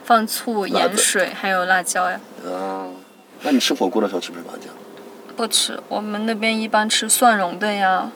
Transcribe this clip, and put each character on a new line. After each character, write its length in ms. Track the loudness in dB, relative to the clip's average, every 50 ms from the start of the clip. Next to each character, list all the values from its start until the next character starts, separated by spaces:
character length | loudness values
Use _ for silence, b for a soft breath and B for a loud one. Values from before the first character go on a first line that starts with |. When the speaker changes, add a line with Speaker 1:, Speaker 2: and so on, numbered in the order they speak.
| 4
Speaker 1:
放 240 | 4 4 4 4 0
醋、 380 | -6 -6 -6 -4 -2 -2 -2
Speaker 2:
辣 160 | 0 0 2
子。 80 | 2 2
Speaker 1:
盐 80 | 2 2
水， 320 | 2 2 4 2 0 0 -2
还 160 | -4 -2 0
有 160 | 0 0 2
辣 160 | 2 2 2
椒 300 | 2 0 -2 0 0 0
呀。 80 | -2 -4 -10 -14 -18 -14 -10
Speaker 2:
啊， 400 | -8 -6 -4 -4 -4 -4 -6 -6 -8 -12 -14 -18 -20 -20 -20 -20 -20 -20 -6
那 100 | 0 4
你 80 | 4 4
吃 140 | 4 4 2
火 140 | 2 2 2
锅 120 | 2 2
的 80 | 0 2
时 60 | 0
候 60 | -4
吃 120 | -6 -6
不 60 | -12 -12
吃 60 | -14
麻 60 | -14 -14 -14
酱？ 120 | -14 -16 -18 -18 -18 -20 -20 -20 -20 -20 -20 -20 -20 -18 -6
Speaker 1:
不 120 | -4 -4 0
吃， 320 | 0 0 0 0 -4 -10 -8 -6
我 120 | -6 -4
们 280 | -4 -4 -4 -2 -2 -2
那 80 | -2
边 240 | 0 0 0 0 0
一 80 | -2 2
般 200 | 2 2 2 2
吃 220 | 0 -2 0 0
蒜 260 | 2 4 6 6 6
蓉 220 | 4 2 -2 -2 -2
的 160 | -2 -2 0
呀 380 | 2 2 2 2 2 0 -4 -8